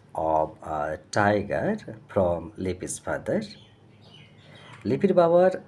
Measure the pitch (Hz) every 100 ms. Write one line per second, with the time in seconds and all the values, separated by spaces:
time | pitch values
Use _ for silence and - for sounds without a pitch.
0 | _ - 80 78 78 - 82 78 78 78
1 | - 110 104 104 71 69 156 214 - -
2 | - 101 87 85 82 - 92 90 - -
3 | - 76 - 180 214 - - _ - -
4 | - - - - - - - - 101 135
5 | 196 175 165 175 185 185